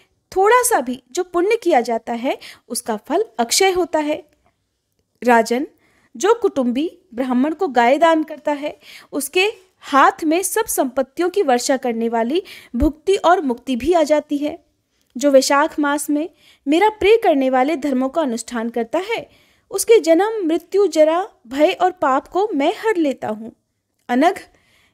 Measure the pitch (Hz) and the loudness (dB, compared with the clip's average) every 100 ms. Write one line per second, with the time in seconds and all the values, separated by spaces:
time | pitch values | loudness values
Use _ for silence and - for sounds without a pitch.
0 | _ _ - 370 403 494 494 392 254 247 | _ _ -6 0 4 4 2 0 -2 -8
1 | _ 339 359 349 381 453 339 262 233 226 | _ -8 -4 -2 0 0 2 0 0 -4
2 | - 233 262 - - - - 240 - 214 | -6 -6 -4 -6 -10 -20 -12 -10 -8 -8
3 | - 320 440 - 233 - 381 359 339 311 | -4 -4 -2 -4 -2 2 2 0 -2 -2
4 | 294 311 - _ _ _ _ _ _ _ | -4 -6 -10 _ _ _ _ _ _ _
5 | _ _ 240 233 220 240 339 _ _ _ | _ _ 2 2 2 -2 -4 _ _ _
6 | _ 226 370 466 403 277 247 240 339 - | _ -2 0 2 0 -2 -2 -2 -6 -8
7 | _ 226 262 254 285 320 370 240 233 294 | _ -6 -2 -2 -2 -2 -2 2 2 4
8 | 330 330 311 302 - 285 294 - - - | 4 2 -2 -8 -6 -6 -8 -12 -20 -20
9 | - 285 - 359 403 - _ _ - 269 | -12 -10 -4 0 0 -2 _ _ -2 2
10 | 349 - 320 339 381 427 453 - 277 269 | 4 2 -2 -2 -2 -4 -4 -2 -4 -4
11 | 262 - 359 392 302 240 - 262 247 226 | -6 -4 -2 0 0 0 0 -2 -2 -4
12 | 233 226 233 339 415 - - 233 294 277 | -2 -2 -2 -4 -6 -14 -10 -2 -2 0
13 | - 392 320 370 277 240 - 247 269 349 | -2 2 2 2 0 -4 -4 -4 0 2
14 | 294 302 - 285 294 330 _ _ _ _ | 2 0 -2 -4 -6 -8 _ _ _ _
15 | _ 247 285 269 269 285 311 311 285 294 | _ -2 4 4 4 2 0 0 -2 -2
16 | - 294 339 _ _ _ 277 311 427 427 | -2 -4 -4 _ _ _ -2 2 2 2
17 | 381 453 415 285 262 262 269 330 285 254 | 2 4 4 2 2 0 0 -2 -2 -2
18 | 262 330 277 226 - 247 233 240 226 320 | -2 -2 -2 -4 -8 -8 -6 -6 -4 -4
19 | 392 427 - _ _ _ - 403 - 453 | -4 -6 -8 _ _ _ -10 -2 4 4
20 | 302 330 415 453 320 339 - 381 392 311 | 6 2 2 -2 -2 -4 -2 0 2 4
21 | 302 339 403 _ 220 269 311 - 370 - | 2 2 -4 _ -8 0 0 2 -2 0
22 | 285 262 - 349 440 302 294 427 440 359 | 0 0 -2 -4 -2 -2 -2 -2 -2 -2
23 | 294 240 208 214 226 - _ _ _ _ | -2 -4 -8 -8 -12 -20 _ _ _ _
24 | - 247 339 403 - _ _ _ _ | -4 0 2 0 -8 _ _ _ _